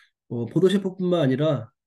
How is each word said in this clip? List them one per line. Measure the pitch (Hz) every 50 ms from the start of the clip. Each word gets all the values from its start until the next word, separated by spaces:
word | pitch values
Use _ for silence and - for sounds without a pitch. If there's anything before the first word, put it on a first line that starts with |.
| _ _ _ _ _ -
어, | - 120 117
보도 | - - 165 185 180
셰퍼뿐만 | 196 202 190 190 180 - 180 180 175 170
아니라 | 147 127 131 135 151 156 143 113 110 - _ _ _